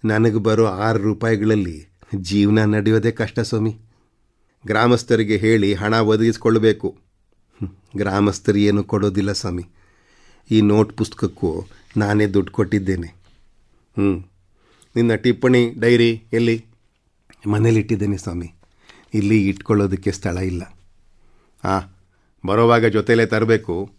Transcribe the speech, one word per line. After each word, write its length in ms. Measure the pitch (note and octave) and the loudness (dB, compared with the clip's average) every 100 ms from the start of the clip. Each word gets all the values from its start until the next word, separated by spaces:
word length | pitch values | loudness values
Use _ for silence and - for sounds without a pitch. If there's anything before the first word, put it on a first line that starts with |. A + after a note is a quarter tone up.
| G#2+ | 0
ನನಗೆ 320 | G#2+ A2+ A2 | 2 2 2
ಬರೋ 280 | G#2 G#2+ A2+ | 0 2 0
ಆರು 340 | F#2 G#2+ A2+ | 0 -2 0
ರೂಪಾಯಿಗಳಲ್ಲಿ 880 | G2+ G2+ A2+ A2 G#2+ G#2+ F2+ D#2 - _ _ G2+ | -2 -2 -2 -2 0 0 -2 -10 -18 _ _ -10
ಜೀವನ 480 | F2+ G2+ G2+ G#2+ | -4 0 2 2
ನಡೆಯೋದೇ 480 | G#2+ G#2+ G#2 A2 A2+ | 2 0 0 0 -2
ಕಷ್ಟ 280 | A2+ G#2+ - | -4 -6 -6
ಸ್ವಾಮಿ. 380 | A2+ A2+ A2 A2 - _ _ _ _ _ _ _ - | -6 -4 -4 -8 -18 _ _ _ _ _ _ _ -4
ಗ್ರಾಮಸ್ಥರಿಗೆ 720 | G#2+ A#2+ A#2+ - A#2 G#2+ G#2+ | 0 2 2 0 -2 0 0
ಹೇಳಿ 360 | A2 A2+ G2 | 2 2 2
ಹಣ 220 | G2 G2+ A2+ | -2 -2 0
ಒದಗಿಸ್ಕೊಳ್ಬೇಕು." 1000 | G#2+ A2 A2+ A2 A2+ A2+ A2 G#2 - - _ _ _ _ _ _ | 2 2 2 0 0 2 2 0 -4 -10 _ _ _ _ _ _
"ಹ್ಮ್, 380 | G2 - _ G2 | -12 -12 _ -6
ಗ್ರಾಮಸ್ಥರು 600 | G2+ F#2+ G#2 F#2+ - G#2 | -2 2 0 0 0 2
ಏನು 260 | G#2 G#2 | 2 2
ಕೊಡೋದಿಲ್ಲ 480 | G2 G#2 G2+ F#2+ G2 | 0 -2 0 -2 -2
ಸ್ವಾಮಿ. 340 | G2+ G#2 F2+ F2 _ _ _ _ _ _ _ _ | -4 -6 -8 -10 _ _ _ _ _ _ _ _
ಈ 100 | A2 | 2
ನೋಟ್ 360 | G#2 G#2 G#2 - | 4 4 2 -2
ಪುಸ್ತಕಕ್ಕೂ 680 | A2 - G2+ - F2+ D#2+ F#2 - _ - | -8 -4 -8 -4 -6 -6 -10 -18 _ -4
ನಾನೇ 280 | G#2 G#2 G#2 | 0 0 2
ದುಡ್ಡು 260 | G2 F#2 | 0 -2
ಕೊಟ್ಟಿದ್ದೇನೆ." 560 | - G2+ G#2+ F#2+ F#2 E2+ - _ _ _ _ _ _ _ - | -4 -2 -2 -2 -6 -6 -14 _ _ _ _ _ _ _ -2
"ಹ್ಮ್, 280 | G2+ F2+ F#2 _ _ _ _ _ _ - | -2 -2 -8 _ _ _ _ _ _ -2
ನಿನ್ನ 200 | A#2 A2 | 0 2
ಟಿಪ್ಪಣಿ 580 | B2 A#2 B2+ B2+ A#2+ A#2 | 0 0 2 2 2 0
ಡೈರಿ 440 | A#2 A#2+ A#2 A2+ _ | 2 4 4 0 _
ಎಲ್ಲಿ?" 320 | A2+ A#2 A2+ A2+ _ _ _ _ _ _ _ G#2 | -2 0 -2 -6 _ _ _ _ _ _ _ -4
"ಮನೇಲಿಟ್ಟಿದ್ದೇನೆ 680 | G#2 A2+ A2 G#2+ G#2+ G2+ G2 | 0 2 2 0 -2 -2 -4
ಸ್ವಾಮಿ, 360 | G2+ F2 E2+ _ _ _ _ - _ | -8 -10 -12 _ _ _ _ -20 _
ಇಲ್ಲಿ 340 | G#2+ G2+ A2 G2 | -4 2 2 2
ಇಟ್ಕೊಳ್ಳೋದಕ್ಕೆ 640 | F#2+ - A2 G2+ F#2 G2 | -2 -2 0 0 -2 -6
ಸ್ಥಳ 260 | F#2 - F2 | -6 -6 -4
ಇಲ್ಲ." 420 | F#2 F2 F2+ - - _ _ _ _ _ _ _ | -6 -8 -12 -20 -20 _ _ _ _ _ _ _
"ಆ, 160 | F#2 F#2+ F#2 _ _ _ _ _ F2+ | -4 -4 -4 _ _ _ _ _ -4
ಬರೋವಾಗ 400 | G#2 A#2 A#2 A2+ | 2 4 4 2
ಜೊತೆಲೇ 400 | G#2+ G2+ A#2 A2+ | 0 0 2 2
ತರಬೇಕು. 640 | A2 A2 A2 - F2 G2 | 0 2 0 0 -8 -8